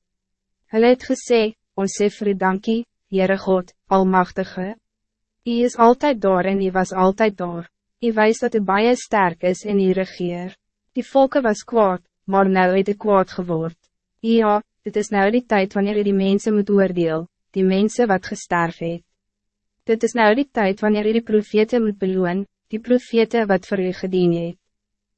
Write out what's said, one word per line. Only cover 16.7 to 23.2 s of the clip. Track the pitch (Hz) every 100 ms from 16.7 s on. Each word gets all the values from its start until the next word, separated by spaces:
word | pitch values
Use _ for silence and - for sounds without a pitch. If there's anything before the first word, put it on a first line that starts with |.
oordeel, | 202 190 180 165 160 170 _ _
die | 196
mensen | 190 190 208 - 233
wat | 185 -
gesterf | 208 - 175 170 -
het. | 165 170 _ _ _ _ _ _ _ _ -
Dit | 226
is | 226 240
nou | 214
die | 233 285
tijd | - 196 196
wanneer | 214 208 208
u |
die | 226
profete | 226 214 208 214 214 247
moet | 220 202
beloon, | 190 185 180 185 196 _ -
die | 220
profete | 233 247 - 226